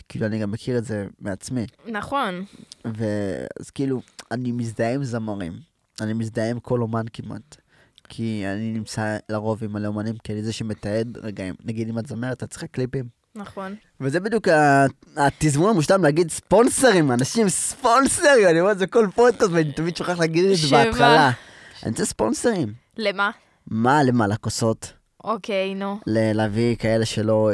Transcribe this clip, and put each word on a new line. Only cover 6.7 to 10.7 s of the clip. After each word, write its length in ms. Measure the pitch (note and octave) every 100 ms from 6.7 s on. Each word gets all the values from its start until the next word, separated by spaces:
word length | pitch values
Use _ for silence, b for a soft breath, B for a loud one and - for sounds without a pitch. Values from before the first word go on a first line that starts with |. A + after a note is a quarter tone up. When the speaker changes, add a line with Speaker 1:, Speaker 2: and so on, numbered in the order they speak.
| B2
Speaker 1:
אומן 220 | A2+ A2+ A2+
כמעט. 440 | - G#2+ D3+ - - b b b b -
כי 300 | - A2+ A2 G2
אני 260 | G2 A2+
נמצא 440 | A2 G#2 - G#2+ G#2+ -
לרוב 360 | G#2+ G#2+ G#2
עם 80 | A2
מלא 160 | G#2 G#2
אומנים, 260 | G#2+ A2 A2+
כי 80 | -
אני 100 | G#2
זה 100 | G#2+
שמתעד 640 | G#2+ A2+